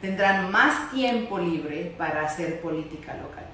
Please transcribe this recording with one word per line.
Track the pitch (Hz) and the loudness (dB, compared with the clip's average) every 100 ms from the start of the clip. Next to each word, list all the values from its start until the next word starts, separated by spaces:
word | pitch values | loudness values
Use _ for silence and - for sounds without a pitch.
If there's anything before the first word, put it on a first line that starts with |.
Tendrán | 190 190 196 190 185 | -2 4 4 6 4
más | 202 302 - - | 4 4 4 -2
tiempo | 262 247 233 214 190 | 0 2 2 0 -2
libre | 175 156 147 160 175 - | 0 0 -2 -6 -6 -4
para | 160 151 156 | -2 0 -2
hacer | - 165 165 | -2 -4 -4
política | 170 156 151 - - 131 | -4 -4 -6 -10 -10 -10
local. | - - - | -10 -14 -16